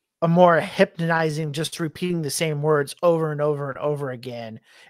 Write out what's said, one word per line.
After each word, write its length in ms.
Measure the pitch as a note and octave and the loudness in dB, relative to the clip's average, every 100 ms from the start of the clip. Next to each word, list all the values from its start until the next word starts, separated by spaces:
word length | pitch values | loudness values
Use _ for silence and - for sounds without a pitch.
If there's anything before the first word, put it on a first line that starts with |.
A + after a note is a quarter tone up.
| _ _ | _ _
a 40 | E3 | 2
more 320 | E3+ F3+ E3+ | 6 8 6
hypnotizing, 920 | F#3+ - F#3+ - E3 E3 D#3+ D3+ D#3 | 2 2 0 2 -2 0 0 -2 -6
just 260 | C#3+ D3 - | -6 -6 -6
repeating 440 | E3 - F3+ E3+ | -8 -4 -4 -2
the 80 | D3 | -4
same 320 | - D#3+ D3 | -2 -2 0
words 340 | D3+ D3+ C#3 - | 2 2 0 0
over 280 | F3 E3 D#3 | 2 2 -2
and 100 | D3 | -2
over 300 | D3 C#3+ C#3+ | -2 -2 -6
and 80 | B2+ | -4
over 320 | D3 C#3+ C#3 | -4 -4 -6
again 480 | B2 B2 A#2 A2+ A2 _ - | -8 -10 -12 -12 -14 _ -20